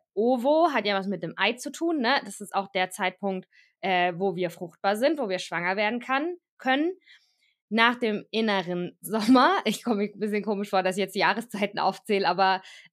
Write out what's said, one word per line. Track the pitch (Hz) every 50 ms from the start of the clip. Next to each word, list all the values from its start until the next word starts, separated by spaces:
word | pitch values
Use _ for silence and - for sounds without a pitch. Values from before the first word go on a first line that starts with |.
| _ _ _
Ovo, | 190 220 240 262 240 226 277 302 320 339 339 277
hat | 233 196
ja | 208 202 196
was | 185 196
mit | 190 165 165
dem | 160 151 170
Ei | 190 214 240
zu | 240 - 285
tun, | 285 - 330 339 339 294
ne? | 233 233 277 - -
Das | - 196 -
ist | 208 - -
auch | 196 196 -
der | - 190 185 185
Zeitpunkt, | - - 196 185 185 - - 196 190 185 185 _ _ _ _ _ _ _
äh, | - 190 185 180 180 180 175
wo | 170 196 196 180
wir | 180 180 165
fruchtbar | 170 - 180 165 - _ - 196 208
sind, | 214 247 294 330 294
wo | 254 196
wir | 185 180
schwanger | - - 170 165 175 180 190
werden | 202 208 214 240 240
kann, | 240 - 262 277 302 349 359 - _ _ _ _
können. | - 262 262 277 302 349 381 - _ _ - _ _ _ _ _ _ _ _ _ _ _
Nach | 208 226 226 240 240
dem | 240 240 220 208 196 - -
inneren | - 220 226 220 202 190 170 175 180 175 180 - - _
Sommer, | - 165 202 220 208 226 262 247 262 330 381 381
<laughs> | -
ich | 214 208 - -
komme | 240 220 202
mir | 208 202 208
ein | 196
bisschen | 208 214 208 208 180
komisch | 208 214 196 202 202
vor, | - 190 185
dass | 185 180 202
ich |
jetzt | 190 185 -
die | 202
Jahreszeiten | 170 170 196 220 226 - - 196 208 202 - -
aufzähle, | 151 185 196 - - - 208 196 190 165
aber, | 180 185 190 190 190 190 - - - - - -